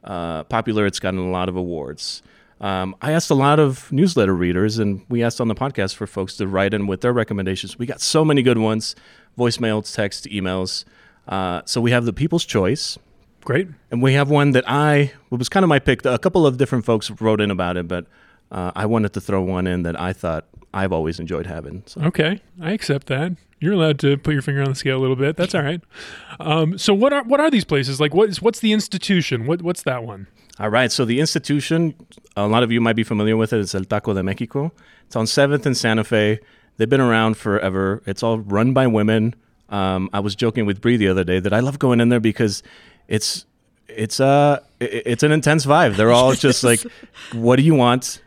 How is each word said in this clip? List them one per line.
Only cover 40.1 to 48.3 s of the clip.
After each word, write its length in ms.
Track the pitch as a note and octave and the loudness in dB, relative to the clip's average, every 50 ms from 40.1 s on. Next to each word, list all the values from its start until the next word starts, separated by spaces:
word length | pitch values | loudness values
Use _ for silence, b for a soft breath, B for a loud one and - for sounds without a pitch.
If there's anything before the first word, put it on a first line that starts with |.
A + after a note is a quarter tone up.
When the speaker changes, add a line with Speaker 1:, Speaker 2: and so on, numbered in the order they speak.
| - | -4
Speaker 1:
I 60 | G2+ | -4
was 140 | G2+ G#2 G2 | -4 -4 -4
joking 300 | - - A#2 G#2 B2 A2 | 0 -2 -2 0 0 -2
with 140 | G2+ G2 F#2+ | -2 -2 0
Bree 160 | - A#2 B2 A#2 | 2 2 2 4
the 100 | G#2 G2 | 4 2
other 140 | F#2 F#2+ F#2 | 2 2 2
day 140 | E2+ F#2 F#2 | 2 0 0
that 120 | F#2 G2+ F#2+ | 0 2 0
I 60 | G#2+ | 2
love 200 | A#2+ C3+ C#3 C#3+ | 0 0 -2 0
going 200 | - C3 B2 A#2 | 0 2 2 4
in 80 | A#2 A#2+ | 4 4
there 100 | B2 A#2+ | 2 2
because 420 | A2 A2+ G#2+ - B2 G#2+ G2 - B B B B B B B B B B | 2 0 0 2 0 0 0 -4 B B B B B B B B B B
it's, 380 | - G#2+ - - - - - _ _ _ _ _ _ _ _ _ | -4 -4 -2 -4 -6 -8 -10 _ _ _ _ _ _ _ _ _
it's, 320 | - - A2 A2 - - | -8 -6 -6 -6 -2 0
uh, 400 | C3+ C3+ C#3 C#3+ C#3+ D3 C#3+ - - _ _ _ | 2 4 4 4 4 4 2 0 -4 _ _ _
i-, 20 | A#2+ | -6
i-, 20 | A#2+ - A#2 - | -6 -4 -6 -2
it's 180 | A#2+ A#2+ A2+ - | -2 -2 2 2
an 80 | D3+ | 2
intense 340 | D3+ D#3 D3 D3+ D3+ D#3+ C3+ | 2 2 2 2 2 2 4
vibe. 300 | C3+ C#3+ D#3+ F3+ C3 G2+ | 4 4 4 4 4 4
They're 160 | F#2 G#2+ A2+ | 4 4 6
all 220 | A#2+ A#2+ B2+ C3 C3 | 6 6 6 6 4
just 300 | A#2+ - C#3+ B2 - - | 4 2 2 2 4 4
Speaker 3:
<laughs> 60 | B2 | 2
Speaker 1:
like, 120 | A#2 A2 - - B B B B B B B B | 2 2 0 -8 B B B B B B B B
"What 240 | - A#2 A2+ A#2 B2 B2+ | -8 -2 2 4 4 6
do 60 | C#3 | 6
you 120 | E3 D#3+ | 6 6
want? 460 | C#3+ A#2+ B2 A#2+ B2+ B2+ - - - _ _ | 6 4 4 2 2 -2 -6 -12 -12 _ _